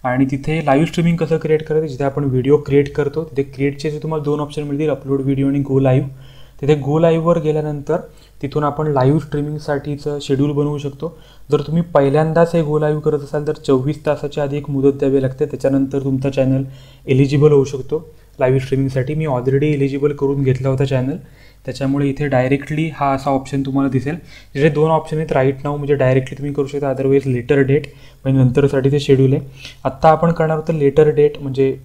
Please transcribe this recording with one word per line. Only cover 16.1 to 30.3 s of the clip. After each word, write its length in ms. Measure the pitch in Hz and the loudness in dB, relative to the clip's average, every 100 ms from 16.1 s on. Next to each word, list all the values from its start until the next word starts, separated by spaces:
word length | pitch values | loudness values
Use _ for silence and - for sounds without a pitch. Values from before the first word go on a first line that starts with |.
| 135 139 | -2 -2
channel 340 | 135 131 135 135 - - - - | 0 2 0 -2 -10 -20 -18 0
eligible 440 | 131 139 143 151 | 2 4 6 6
होऊ 120 | 147 | 6
शकतो 460 | 131 135 - 151 156 - - - | 2 -4 -6 -6 -6 -20 -20 -2
live 200 | 131 135 | 2 2
स्ट्रीमिंगसाठी. 560 | 131 135 135 135 123 151 | 0 -2 0 -2 -2 -2
मी 100 | 156 | -2
already 380 | 127 123 135 | 0 0 2
eligible 480 | 151 143 135 139 147 | 2 0 0 0 -2
करून 320 | 143 139 139 | 0 -2 0
घेतला 260 | 135 131 135 | 0 0 0
होता 160 | 131 139 | 0 0
channel, 320 | 135 127 135 - - - - - | 0 -2 -6 -10 -20 -20 -18 -14
त्याच्यामुळे 420 | 131 135 139 143 | -6 -2 0 0
इथे 200 | 135 147 | -2 0
directly 640 | 131 127 139 139 151 160 147 | 0 2 0 -2 -4 -4 -2
हा 180 | 139 | -2
असा 180 | 135 143 | -2 0
option 300 | 135 135 139 | -2 -2 -4
तुम्हाला 280 | 135 135 139 | -2 0 0
दिसेल. 260 | 127 139 165 - - - 135 | 0 -2 -8 -12 -20 -12 0
जिथे 140 | 156 | 2
दोन 220 | 147 160 | 2 2
option 260 | 160 - 156 | 2 0 -6
आहेत, 140 | 156 | -2
right 340 | 143 131 135 147 | 0 0 0 -6
now 120 | 147 | -6
म्हणजे 180 | 143 139 | 0 2
directly 420 | 131 131 131 131 | 4 2 0 -8
तुम्ही 160 | 143 | -6
करू 140 | 139 139 | -4 -4
शकता, 240 | 143 143 | -4 -4
otherwise 340 | 131 135 139 135 | -2 2 2 2
later 320 | 123 120 143 | -4 0 2
date 300 | 131 139 135 - - - | 4 2 0 -18 -20 -8
म्हणजे 200 | 135 135 | 0 4
नंतरसाठी 480 | 127 123 208 139 135 | 4 4 2 2 0
ते 80 | 147 | -2
schedule 340 | 139 131 131 | 2 4 4
आहे. 80 | 143 - - - - | 2 -4 -18 -20 -8
आत्ता 260 | 135 - 160 | -8 0 2
आपण 220 | 156 170 | 4 2